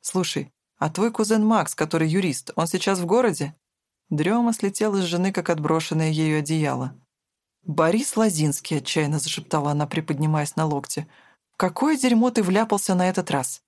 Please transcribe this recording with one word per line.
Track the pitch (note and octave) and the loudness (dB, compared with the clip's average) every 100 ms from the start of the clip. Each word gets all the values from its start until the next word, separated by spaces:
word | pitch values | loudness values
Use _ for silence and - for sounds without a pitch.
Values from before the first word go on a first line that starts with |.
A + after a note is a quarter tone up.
Слушай, | - F#3 F3 D3 C#3+ _ _ _ | -4 -2 -2 -4 -8 _ _ _
а | D3+ | -4
твой | D#3+ A3+ | 0 -2
кузен | A3+ G#3 A3 G#3+ | 0 2 2 4
Макс, | A3 D#3 - | 2 0 -2
который | D#3+ E3 D#3+ | -2 0 2
юрист, | E3+ F#3 C3 - - | 2 0 -4 -6 -4
он | E3 | -2
сейчас | F#3 G3+ F#3+ | 0 0 0
в | F3 | 2
городе?» | A3 B3 D#3 D3 - _ _ _ _ _ | 2 2 0 -6 -8 _ _ _ _ _
Дрема | D3+ D#3 A#3 A#3 | -2 0 2 0
слетел | A3+ G3 G3 G#3+ G3 | 0 -2 0 0 0
из | |
жены, | F3+ F3 F#3+ | 0 0 0
как | F#3+ E3 | 0 -2
отброшенное | E3 D3+ D#3+ D#3+ D#3+ D#3+ | -2 2 0 0 0 0
ею | D#3 D#3 D3+ | 2 2 0
одеяло. | D3 D#3+ D3 C3 B2+ - _ _ _ _ _ _ | 0 0 0 -2 -6 -10 _ _ _ _ _ _
«Борис | F3+ D3 E3 G#3+ C#4+ - | -6 2 2 2 0 2
Лозинский», | A3 D#3+ D3+ C#3 - D#3 | 2 2 0 0 -4 -4
отчаянно | C#3 - D3 D3+ | -2 -2 0 -2
зашептала | D#3 - - D#3+ C#3+ | -4 -8 -2 -2 0
она, | D3 D3 | -2 -2
приподнимаясь | D#3+ D#3 C#3+ D3+ D#3 D3 - | -4 -4 -2 0 0 -2 -2
на | D#3+ | -2
локте. | D3 - - D#3 _ _ _ _ | -2 -4 -10 -10 _ _ _ _
«В | _ | _
какое | F#3 D#3+ C#4+ D4 | -2 0 0 2
дерьмо | B3+ A#3 B3 | 4 4 4
ты | A#3+ | 2
вляпался | F#3 F#3+ A3 G3+ - F#3 | 2 2 2 0 2 2
на | F3+ | 2
этот | F#3 E3+ | 0 -2
раз?» | - B2+ - | -4 -4 -10